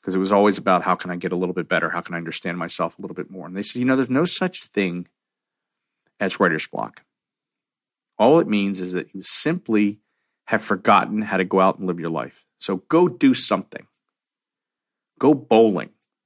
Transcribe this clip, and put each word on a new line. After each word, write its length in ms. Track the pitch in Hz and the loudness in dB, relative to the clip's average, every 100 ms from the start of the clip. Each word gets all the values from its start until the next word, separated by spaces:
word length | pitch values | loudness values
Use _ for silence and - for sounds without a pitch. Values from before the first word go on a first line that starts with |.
'cause 140 | - 95 | -4 -2
it 40 | |
was 120 | 95 | 2
always 260 | 101 104 95 | 4 4 2
about 240 | 98 90 | 0 0
how 140 | 87 90 | 2 -4
can 160 | 90 | -4
I 60 | 90 | -8
get 140 | 90 | -6
a 20 | 90 | -4
little 180 | 90 | -4
bit 140 | 90 85 | -6 -2
better? 240 | 85 80 | -2 -2
How 100 | 85 | -6
can 140 | - 85 | -8 -10
I 20 | |
understand 400 | 82 - 92 87 | -10 -8 -8 -8
myself 400 | 82 - 82 - | -8 -4 -6 -6
a 40 | |
little 120 | 95 | -14
bit 160 | 90 - | -12 -12
more? 160 | 95 82 | -12 -12
And 100 | 92 | -8
they 60 | |
said, 160 | 104 127 | -8 -4
"You 60 | 127 | 0
know, 100 | 131 | 0
there's 140 | 123 | 0
no 160 | 131 175 | 0 0
such 380 | - 185 - - | -2 -4 -6 -8
thing 420 | - 95 87 90 _ _ _ _ _ _ _ _ _ _ _ | -4 -2 -4 -12 _ _ _ _ _ _ _ _ _ _ _
as 200 | 95 - | -6 0
writer's 260 | 92 78 - | 0 0 -4
block. 380 | - 55 - _ _ _ _ _ _ _ _ _ _ _ _ | -8 -10 -12 _ _ _ _ _ _ _ _ _ _ _ _
All 220 | 110 160 | 6 6
it 80 | 110 | 4
means 340 | 104 98 92 | 0 0 -4
is 120 | 90 | -6
that 200 | 90 - | -6 -8
you 80 | 98 | -10
simply 800 | - - 147 175 - 107 104 104 _ _ _ _ - | -6 -2 -2 -4 0 2 2 0 _ _ _ _ -4
have 160 | - | -4
forgotten 580 | - 95 - 101 - 107 | -2 -2 4 4 4 -4
how 160 | 107 95 | -4 -2
to 80 | 92 | 0
go 160 | 95 | 2
out 160 | 95 - | 2 0
and 100 | 95 | -6
live 120 | 85 | -6
your 100 | 85 | -6
life. 360 | 80 64 _ _ _ | -6 -8 _ _ _
So 200 | - 92 _ | -8 -8 _
go 180 | 160 180 | 2 2
do 260 | - 135 | 4 2
something. 540 | 123 - 95 - - - _ _ _ _ _ _ _ _ _ _ _ _ _ | 4 0 -2 -4 -16 -20 _ _ _ _ _ _ _ _ _ _ _ _ _
Go 140 | 131 | 2
bowling. 580 | 151 - 110 113 90 - _ _ _ | 2 4 6 6 4 -6 _ _ _